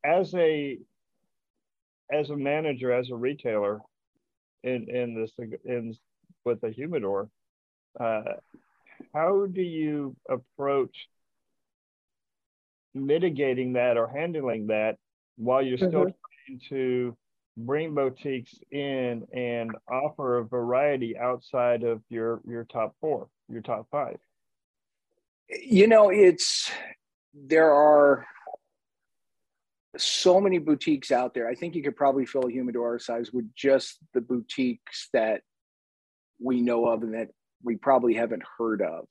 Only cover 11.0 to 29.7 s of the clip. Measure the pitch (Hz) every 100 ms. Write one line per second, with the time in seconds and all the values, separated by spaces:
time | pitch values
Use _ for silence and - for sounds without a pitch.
11 | - _ _ _ _ _ _ _ _ _
12 | _ _ _ _ _ _ _ _ _ 131
13 | 139 160 180 139 139 127 127 123 123 120
14 | 117 135 170 160 131 113 107 107 110 107
15 | _ _ _ - 117 131 135 127 185 160
16 | 190 - - - - 131 - 135 127 123
17 | 123 117 _ _ _ - 117 147 160 147
18 | 139 131 147 131 117 - - 143 143 135
19 | 123 117 110 123 123 120 113 110 - 127
20 | 147 151 135 123 113 123 117 127 147 135
21 | 117 110 123 123 - 131 123 120 117 113
22 | _ 113 113 113 - 117 117 120 110 _
23 | 156 139 123 _ _ 117 110 110 113 147
24 | 143 - _ _ _ _ _ _ _ _
25 | _ _ _ _ _ - 269 202 214 220
26 | 208 196 190 170 - - - - - -
27 | _ _ _ 147 135 160 160 143 151 147
28 | 143 131 - - - - _ _ _ _
29 | _ _ _ _ _ _ _